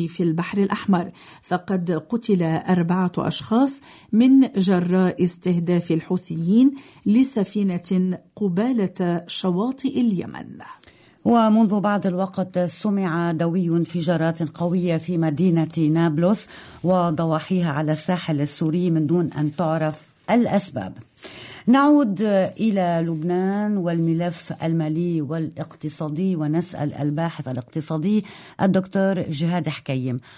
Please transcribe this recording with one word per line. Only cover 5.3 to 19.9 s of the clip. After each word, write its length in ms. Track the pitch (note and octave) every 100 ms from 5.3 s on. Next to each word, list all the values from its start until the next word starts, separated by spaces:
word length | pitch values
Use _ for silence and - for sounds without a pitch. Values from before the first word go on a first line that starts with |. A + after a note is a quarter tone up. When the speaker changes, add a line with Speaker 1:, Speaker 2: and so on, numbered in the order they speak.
| - F3+ F3 E3+ F3 E3+
Speaker 1:
الحوثيين 840 | E3 - F3+ - D#3+ E3+ G#3+ C4 C4+ - - -
لسفينة 1120 | A3 C4 - F#3+ G#3 G3 F3 - F#3+ F#3 F3+ _ -
قبالة 880 | G#3 F3 A#3 B3 F#3 - F3+ E3+ -
شواطئ 720 | - F#3+ F3+ A#3 C4 C4+ -
اليمن. 460 | A#3+ F#3 - - - - - - - - _ _ -
Speaker 2:
ومنذ 540 | A#3 A3 G#3+ A3 G#3
بعض 280 | G3 G#3 G3+
الوقت 520 | F3+ F#3+ F#3+ F#3 F3+
سمع 720 | F3+ - G#3+ G3+ F#3 E3 E3+
دوي 360 | D#3+ E3+ F3 F3
انفجارات 920 | E3+ D#3+ F3+ E3 E3+ D#3+ D#3+ D#3+ -
قوية 380 | F3 F3+ F3 E3
في 200 | E3 F3
مدينة 760 | D#3+ D3 F#3 E3 D#3 E3+ D#3
نابلس 580 | D#3+ E3+ D3 F3 G#3+ - - - -
وضواحيها 880 | E3 F#3 F3 D#3 E3 D#3 - F#3 E3+
على 200 | C#3+ D3+
الساحل 500 | D#3 - F3+ - D3+
السوري 500 | D3 - D#3+ E3 F3+
من 160 | D#3+ D3+
دون 220 | F3 D#3 C#3+
أن 120 | D3+
تعرف 580 | D3+ E3 D#3+ D#3